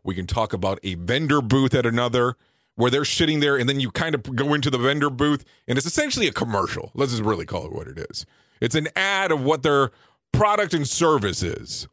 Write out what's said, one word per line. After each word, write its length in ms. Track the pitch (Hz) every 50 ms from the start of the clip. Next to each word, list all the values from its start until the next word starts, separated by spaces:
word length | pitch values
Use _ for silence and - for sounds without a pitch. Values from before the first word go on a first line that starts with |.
| _
We 120 | - 95
can 120 | 90 90
talk 260 | 87 - 120 113 104 -
about 280 | 98 90 98 98 - -
a 120 | 98 92
vendor 460 | 85 87 90 123 139 160 143 147 147
booth 340 | 127 107 123 135 135 131 -
at 120 | 139 120
another, 500 | 120 113 120 123 120 117 127 120 123 123 - _ _ _ _ _ _ _
where 160 | - 117 123
they're 140 | 120 143 147
sitting 340 | - - - 170 156 156 151
there 180 | 147 143 139
and 120 | 135 120 123
then 100 | 139 139
you 140 | 135 123 -
kind 240 | - 165 165 156
of 180 | 135 110 135 131
go 200 | 120 139 143 147
into 160 | 147 131 151
the 80 | 131 123
vendor 300 | 120 135 143 151 143 147
booth 360 | 135 123 147 147 147 139 - - _ _ _ -
and 100 | 123 131
it's 80 | 131
essentially 400 | 175 - - 302 294 - 262 220
a 60 | 143 -
commercial. 580 | - - 120 107 98 92 82 - - - - -
Let's 180 | - 139 135 120
just 100 | 113 107
really 240 | 107 107 82 82
call 200 | 78 - 90 -
it 60 | 80 78
what 140 | 71 80
it 120 | 76 67 - - -
is. 160 | - - - - _ _ _ _ _ _
It's 140 | - 120 107
an 140 | 156 151 160 -
ad 340 | 185 190 196 196 196 196 185
of 120 | 160 147 131
what 200 | 135 156 151 123
their 300 | 156 143 139 139 120 - _ _ _ _ _ _ _ -
product 420 | 127 214 208 208 208 208 190 -
and 120 | 165 143
service 580 | 131 - - 170 165 156 135 104 98 85 - 95
is. 420 | 85 - - - - - - - -